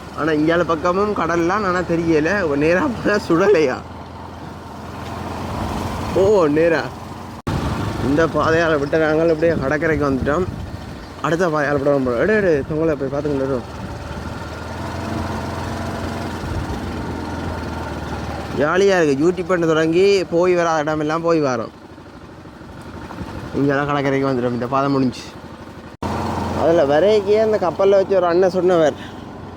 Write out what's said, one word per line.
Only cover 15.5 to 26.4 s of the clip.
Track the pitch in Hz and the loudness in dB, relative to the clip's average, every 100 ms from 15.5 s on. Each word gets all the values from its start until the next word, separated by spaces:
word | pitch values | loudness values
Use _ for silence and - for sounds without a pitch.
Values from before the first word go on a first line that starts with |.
| - - - - - - - - - - - - 240 - - - - - - - - - - - - - - - - - 139 | -6 -6 -6 -6 -6 -6 -6 -6 -6 -6 -6 -6 -6 -6 -6 -6 -8 -8 -6 -6 -6 -6 -8 -8 -8 -8 -8 -8 -8 -6 -2
ஜாலியா | 147 180 196 185 | 0 2 4 4
இருக்கு. | 156 135 165 | 2 2 2
யூடியூப் | 185 170 | 0 0
பண்ண | 180 165 | 0 2
தொடங்கி | 156 160 170 196 196 | 2 4 4 4 4
போய் | 170 170 180 | 2 2 4
வராத | 175 170 160 | 4 2 2
இடமெல்லாம் | 147 156 151 165 | 0 0 0 0
போய் | 165 170 | 2 2
வரோம். | 139 120 110 - - - - - - - - - - - - - - - - - - - | 2 0 -4 -12 -20 -20 -20 -20 -20 -18 -18 -18 -16 -16 -14 -14 -14 -12 -12 -10 -6 0
இங்கெல்லாம் | 143 139 143 | 2 2 0
கடற்கரைக்கு | 143 139 135 135 | 0 2 2 2
வந்துட்டோம். | 127 123 | 0 0
இந்த | 120 120 | -2 0
பாதை | 135 139 | 0 2
முடிஞ்சு. | 135 127 - - - - - - - - - - - - - | 2 0 -2 -10 -14 -16 -16 -18 -18 -18 -8 -6 -4 -4 -4